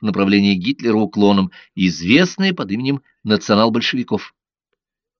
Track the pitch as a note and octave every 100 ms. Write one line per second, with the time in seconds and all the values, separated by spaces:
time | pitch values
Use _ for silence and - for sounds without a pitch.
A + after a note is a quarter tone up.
0 | A2 F#2+ G2 G2+ G2+ G2 F#2 C#3 A#2 G#2+
1 | G#2 G#2 G2+ G2+ F#2 - - - F#2 D#2
2 | E2+ C3 F3+ - F#3+ F3 G#2 G#2 C3 C#3
3 | _ _ A2 G#2 - G#2 A2+ A2+ - B2+
4 | - G#2 - _ _ _ _ _ _ _
5 | _ _